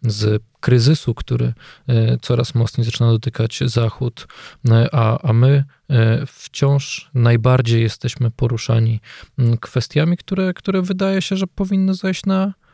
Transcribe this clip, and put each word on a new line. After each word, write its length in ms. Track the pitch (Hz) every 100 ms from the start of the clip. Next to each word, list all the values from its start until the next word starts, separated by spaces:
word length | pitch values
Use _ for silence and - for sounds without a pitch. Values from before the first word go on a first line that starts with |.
z 400 | 113 104 107 107 - _
kryzysu, 540 | - 123 120 156 -
który, 400 | 113 - 120 123 117 - - -
e, 320 | 117 113 120
coraz 360 | - 123 123
mocniej 300 | 117 117 -
zaczyna 260 | 113 - 117
dotykać 500 | 113 117 - 113 - 127
Zachód, 600 | 117 113 - 123 - - - - - 120
e, 240 | 113 117
a, 340 | 143 113 113 -
a 40 |
my, 320 | 113 131 139 139 _ -
e, 360 | 127 113 113 127
wciąż 840 | - - - 139 139 - - -
najbardziej 680 | 123 117 117 127 127 117 117
jesteśmy 480 | 113 - - - 117
poruszani, 680 | - 120 117 - 113 113 110 - - - -
mm, 200 | 120 117
kwestiami, 580 | - 127 - 147 165 175
które, 380 | - 190 185
które 280 | 175 - 190
wydaje 400 | 180 185 196 190
się, 140 | - 190
że 100 | 190
powinny 480 | - 190 196 190
zejść 320 | 185 190 185 190
na, 280 | 190 196 - _